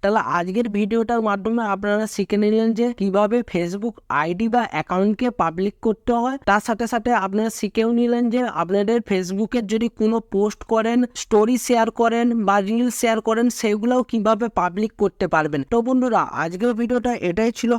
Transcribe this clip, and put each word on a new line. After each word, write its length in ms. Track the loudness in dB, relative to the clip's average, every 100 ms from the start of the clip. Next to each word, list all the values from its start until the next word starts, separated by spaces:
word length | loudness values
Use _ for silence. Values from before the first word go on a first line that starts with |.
তাহলে 180 | 2 0 0 -2
আজকের 280 | -2 -2 -2 0
ভিডিওটার 420 | 0 0 0 0 0
মাধ্যমে 340 | -2 -2 -2 -2
আপনারা 300 | -2 0 0 -2
শিখে 220 | -4 -2 2
নিলেন 320 | 2 2 2 0
যে 80 | -2 0
কিভাবে 360 | 0 2 2 0 -2
Facebook 420 | -4 -4 -4 -8 -8 _
আইডি 380 | -2 -2 -2 0
বা 80 | 0 0
অ্যাকাউন্টকে 560 | -4 -2 0 2 2 -2
পাবলিক 440 | -2 -6 -2 -4 -2 -2
করতে 260 | -2 -2
হয়। 240 | -2 -2 -4 0
তার 140 | 0 0
সাথে 180 | -4 -2
সাথে 180 | -2 0 0 0
আপনারা 240 | 0 -2 -2
শিখেও 320 | -4 0 0
নিলেন 320 | 2 2 2 0
যে 60 | 0 -2 -4
আপনাদের 360 | -2 0 2 0 0
Facebook-এর 540 | -2 -2 -4 -2 -2 -2
যদি 160 | -2 -2 0
কোনো 160 | 0 0 -2
পোস্ট 260 | 0 0 -2 -2
করেন, 260 | 0 2 2 0
স্টোরি 420 | -4 2 4 4 2 2
শেয়ার 220 | 2 2
করেন 360 | 2 0 2 0 0 2
বা 100 | 2
রিল 280 | 2 0 0 0
শেয়ার 180 | 0 0
করেন, 260 | 0 2 2 0
সেগুলোও 420 | -2 0 2 0
কিভাবে 440 | 0 0 2 0 0 -2
পাবলিক 320 | -2 -2 -4 0
করতে 240 | -2 0 0
পারবেন। 260 | 2 0 -2 0
তো 40 | 0 2
বন্ধুরা, 320 | 2 2 0 0 -4
আজকের 280 | -6 -2 -2 0
ভিডিওটা 320 | 0 0 -2 -2 -2
এটাই 220 | 0 0 0
ছিল। 140 | -2